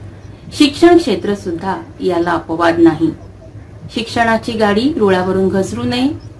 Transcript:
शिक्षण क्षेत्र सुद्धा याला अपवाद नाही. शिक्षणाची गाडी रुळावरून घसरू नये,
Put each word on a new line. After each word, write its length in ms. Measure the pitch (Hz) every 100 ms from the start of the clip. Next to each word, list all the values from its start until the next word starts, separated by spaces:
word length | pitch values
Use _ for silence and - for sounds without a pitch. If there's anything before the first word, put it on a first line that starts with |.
| - - - - -
शिक्षण 460 | - 285 - 339 339
क्षेत्र 360 | 269 180 208
सुद्धा 480 | 202 196 165 190 170 - -
याला 300 | 185 170 175
अपवाद 480 | 165 - 165 170 170
नाही. 320 | 165 151 160 - - - - - - - -
शिक्षणाची 580 | - 220 233 233 226 226
गाडी 420 | 220 208 202 262
रुळावरून 540 | 269 202 185 185 185 190
घसरू 340 | 190 190 220
नये, 260 | 247 247 269 320 - -